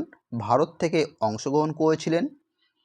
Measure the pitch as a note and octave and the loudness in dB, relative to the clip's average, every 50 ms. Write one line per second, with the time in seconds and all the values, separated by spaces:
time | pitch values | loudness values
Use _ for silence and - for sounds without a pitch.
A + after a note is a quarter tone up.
0 | - - - _ _ _ - A#2 G#2 G#2 A#2+ C3 D#3 E3+ - _ - E3 E3 E3 | -2 -8 -12 _ _ _ -8 -8 0 2 2 2 2 0 -2 _ -4 0 0 0
1 | D3 - - _ - A2 G#2+ A2+ - C#3+ C3+ D3+ D3+ D#3 D3+ D#3 D#3+ D#3 D#3+ D#3 | 0 -2 -4 _ -4 -2 -2 -4 -4 0 0 0 0 0 -2 0 2 2 2 2
2 | - E3 D#3+ E3 A#3+ D4 - _ _ _ _ _ _ _ _ _ _ | 0 -2 0 0 0 -2 -6 _ _ _ _ _ _ _ _ _ _